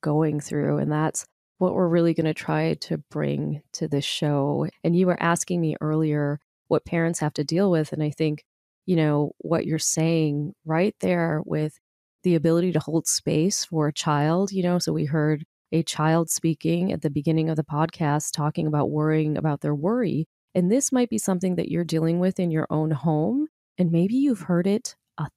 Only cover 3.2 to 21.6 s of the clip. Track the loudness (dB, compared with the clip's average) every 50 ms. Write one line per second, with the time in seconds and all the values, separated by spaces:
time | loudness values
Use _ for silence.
3.2 | -2 -2 -2 -2 -4 -4 -6 -8 -10 _ -8 -8 -4 -2 -2 -2 -2 -4 -4 -2
4.2 | -2 0 0 0 0 0 0 -2 -2 -4 -6 _ -2 0 2 4 4 2 2 2
5.2 | 0 0 0 0 -2 -2 -2 0 0 -2 -2 -2 -2 0 0 0 2 2 0 0
6.2 | 0 0 -2 -4 -8 _ _ _ _ -2 -2 -2 0 -2 -2 0 0 0 -2 -2
7.2 | -2 -2 -2 -4 -4 -2 0 2 2 2 2 2 0 -2 -2 -2 -2 -2 -2 -2
8.2 | -2 -2 -2 -4 -8 _ _ _ _ _ _ _ _ 0 2 2 4 4 2 2
9.2 | 0 -2 -4 -8 -4 -2 0 0 0 0 -2 -2 -2 -2 0 0 2 2 2 2
10.2 | 2 2 0 -2 -4 -6 -8 _ _ -2 0 0 0 0 -2 _ -2 0 0 2
11.2 | 0 0 0 -2 -2 -4 -4 -4 -4 -4 -6 _ _ _ _ _ _ _ _ _
12.2 | 0 2 2 4 4 4 2 2 2 2 0 -2 -2 0 -2 -2 0 -2 -4 -2
13.2 | -2 0 2 2 2 2 0 -2 -4 -4 -2 0 0 0 -2 -2 0 0 2 2
14.2 | 2 2 2 0 0 0 -2 -2 0 2 0 0 0 0 -2 -2 -2 0 0 0
15.2 | 2 2 0 -2 -4 -10 _ _ _ _ -2 0 0 -2 -2 0 2 2 4 2
16.2 | 2 0 -2 -2 0 -2 -2 0 0 0 0 0 0 -2 -2 -2 -4 -2 -2 -2
17.2 | 0 2 2 2 2 0 0 -2 -2 -2 -2 -2 -2 -2 -2 -2 0 0 0 0
18.2 | -2 -4 -4 -2 -2 -2 0 -2 -2 0 0 0 0 0 0 0 0 2 2 2
19.2 | 0 0 -2 -2 -2 -2 -2 -2 -2 -4 -2 -2 -2 -2 0 0 0 0 -2 -2
20.2 | -4 -6 _ _ _ _ -2 0 2 2 2 2 0 0 0 0 0 0 -2 -4
21.2 | -2 -2 -2 0 0 -2 -2 -2